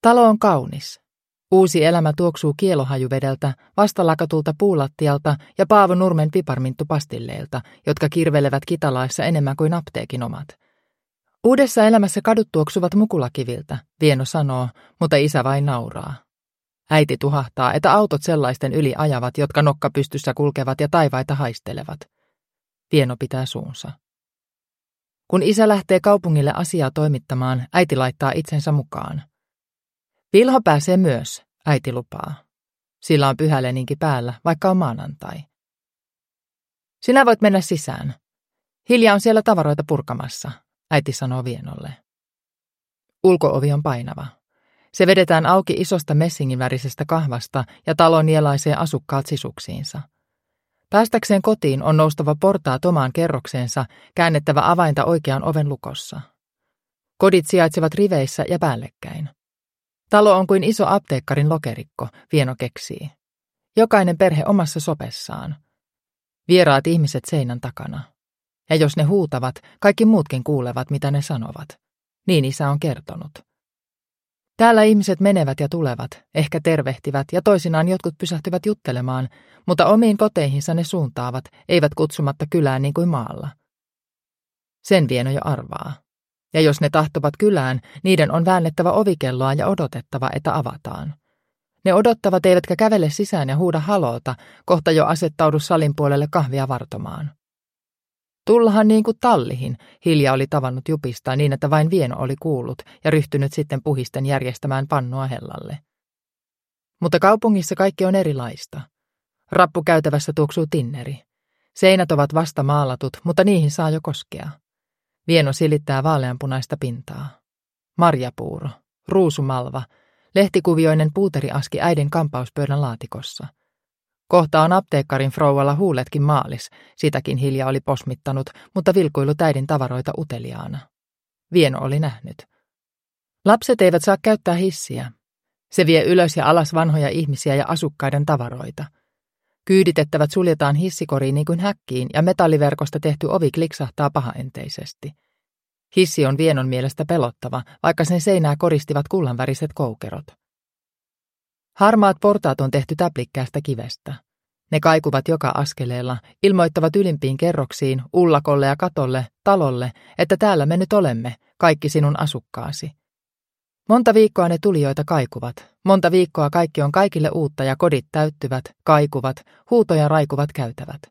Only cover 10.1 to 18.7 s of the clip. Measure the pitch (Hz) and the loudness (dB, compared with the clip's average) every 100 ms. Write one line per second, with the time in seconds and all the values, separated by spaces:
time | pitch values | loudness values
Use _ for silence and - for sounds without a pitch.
10.1 | 127 120 - 147 - _ _ _ _ _ | -8 -8 -10 -16 -20 _ _ _ _ _
11.1 | _ _ _ 226 262 277 - 214 226 202 | _ _ _ 2 4 4 4 4 6 2
12.1 | 208 220 220 214 156 151 - 175 196 220 | 0 0 0 0 0 0 0 0 2 2
13.1 | 175 123 - 123 120 151 135 _ _ - | 0 -4 -6 -8 -8 -8 -10 _ _ 2
14.1 | 135 131 165 143 127 123 - _ _ 160 | 2 0 -2 -2 -2 -4 -8 _ _ 2
15.1 | 151 147 147 127 139 143 123 113 - - | 2 2 0 0 0 0 -2 -6 -12 -12
16.1 | 135 _ _ _ _ _ _ _ 156 147 | -14 _ _ _ _ _ _ _ 2 2
17.1 | 131 143 143 123 - 127 151 151 185 214 | 0 0 -2 -4 -2 0 2 4 4 2
18.1 | 147 - 156 131 127 135 | -2 -2 0 0 -2 -4